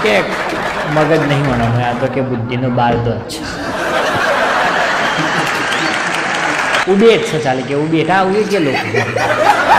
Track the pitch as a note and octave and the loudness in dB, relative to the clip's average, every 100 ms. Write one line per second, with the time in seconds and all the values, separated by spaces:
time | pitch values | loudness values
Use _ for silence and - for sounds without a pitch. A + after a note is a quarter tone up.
0 | G#3+ G3+ E3+ - - - - - D3+ D3+ | 0 2 0 -4 -4 -4 -4 -4 -2 0
1 | D3+ D#3+ C#3+ C#3 C#3+ A#2+ A2+ A#2+ A#2+ A#2+ | 2 2 2 2 2 2 2 2 0 0
2 | C3 C#3 B2+ A#2+ A#2 B2 B2+ A#2+ A#2+ A#2 | -2 -2 -2 -2 -2 -2 0 2 2 2
3 | A#2 G#2 - - - - - - - - | 0 -2 -6 -8 -8 -8 -6 -4 -2 -2
4 | - - - - - - - - - - | 0 0 0 0 0 0 0 0 0 0
5 | - - - - - - - - - - | -2 -2 -2 -2 -2 -2 -2 -2 -2 -2
6 | - - - - - - - - - G3 | -4 -4 -4 -4 -2 -2 -2 -2 2 4
7 | A3+ G#3 - D#3 C3+ C3 B2 C#3+ D#3 D#3+ | 6 4 2 -2 0 -2 -2 -2 0 0
8 | D#3+ F#3+ F#3+ G3+ G3 G3+ C#3+ B2 A2 A2+ | 2 2 2 2 0 0 0 0 -2 -2
9 | - - - - G#5 - D5 | -2 -2 0 2 2 2 4